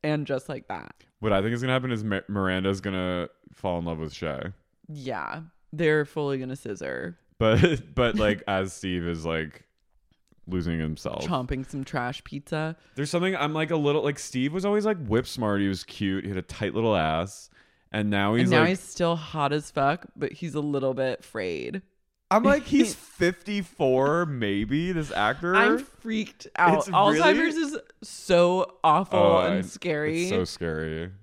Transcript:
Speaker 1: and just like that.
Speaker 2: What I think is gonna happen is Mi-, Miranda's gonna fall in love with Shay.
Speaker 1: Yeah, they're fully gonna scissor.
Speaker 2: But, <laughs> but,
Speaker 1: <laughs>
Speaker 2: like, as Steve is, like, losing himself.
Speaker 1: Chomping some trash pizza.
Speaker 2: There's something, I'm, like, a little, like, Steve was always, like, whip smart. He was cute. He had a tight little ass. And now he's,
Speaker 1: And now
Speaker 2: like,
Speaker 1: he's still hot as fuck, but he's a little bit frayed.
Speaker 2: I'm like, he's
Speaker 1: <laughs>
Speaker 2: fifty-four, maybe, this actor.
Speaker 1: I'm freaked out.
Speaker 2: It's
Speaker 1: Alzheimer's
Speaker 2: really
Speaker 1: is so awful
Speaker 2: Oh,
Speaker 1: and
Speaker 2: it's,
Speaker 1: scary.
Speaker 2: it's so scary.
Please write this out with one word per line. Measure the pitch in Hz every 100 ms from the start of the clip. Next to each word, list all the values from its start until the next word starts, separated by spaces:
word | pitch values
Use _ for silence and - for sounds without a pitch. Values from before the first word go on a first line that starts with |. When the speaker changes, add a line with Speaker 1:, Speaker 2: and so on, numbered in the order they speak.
Speaker 1:
and | 151 151 143
just | 135 -
like | 151 -
that. | 90 - - _ _
Speaker 2:
What | 107
I | 98
think | 104
is | 120
gonna | 127
happen | 127 127
is | 113 107
Mi-, | 98 -
Miranda's | 101 95 92 95 98
gonna | 98 95 90 90 87 _ -
fall | - 98 87
in | 85
love | 80
with | 80
Shay. | - 82 67 76 95 _ _ -
Speaker 1:
Yeah, | 151 131 107 62 160 160 _ _
they're | 151 160 151 147
fully | - 147 135
gonna | 127 135
scissor. | - 95 67 64 - 170 _ _
Speaker 2:
But, | 113 110 175 151 -
<laughs> | -
but, | 120 107
Speaker 1:
<laughs> |
Speaker 2:
like, | 107 101 -
as | 95 95
Steve | - 95 90 85
is, | 82 82
like, | 82 80 - _ _ _ _ _ _ _ _ -
losing | 90 85 165
himself. | 156 - - - 71
Speaker 1:
Chomping | 156 127 135 131
some | 139
trash | 135 143 123 123
pizza. | - 139 - 156 156 165 _ -
Speaker 2:
There's | 143
something, | 175 185 185
I'm, | 147
like, | 156 156
a | 165
little, | 143 147
like, | 143 143
Steve | - 127 135
was | 170 196
always, | 208 208
like, | 196 120
whip | 110 127
smart. | - 110 101
He | 98
was | 92
cute. | - - 98 95
He | 98
had | 95
a |
tight | - - 104
little | 107 113 101
ass. | 78 78 98 - - _ _ _ _
And | 110 104
now | 101 101
he's, | 113
Speaker 1:
And | 123
now | 156
Speaker 2:
like, | 165
Speaker 1:
he's | 185
still | - - 170 165
hot | 156 156 143
as | 147 147
fuck, | - 139 165 - -
but | 147
he's | - 170 151
a |
little | 147 143 131 131
bit | 131 -
frayed. | - 113 92 80 62 190 _ _ _ _ _
Speaker 2:
I'm | 202
like, | 262 285
he's | - 277 226 -
Speaker 1:
<laughs> | - - 175 180
Speaker 2:
fifty-four, | - 208 175 - 139 127 139 165 170
maybe, | 135 104 101 107 139 175
this | 175 143
actor. | - 104 135 170 196
Speaker 1:
I'm | 233 226
freaked | 269 - 226 220 220 - - -
out. | 170 196
Speaker 2:
It's | -
Speaker 1:
Alzheimer's | 185 202 - 320 302 330 311
Speaker 2:
really | 294
Speaker 1:
is | 302 - -
so | - - - 175 175 185 - -
awful | 160 156 190 190
Speaker 2:
Oh, | 202 170 180
Speaker 1:
and | 190
Speaker 2:
it's, | 175
Speaker 1:
scary. | - 175 151 151 160
Speaker 2:
it's | 180
so | 196 90
scary. | - 82 78 80 78 87 98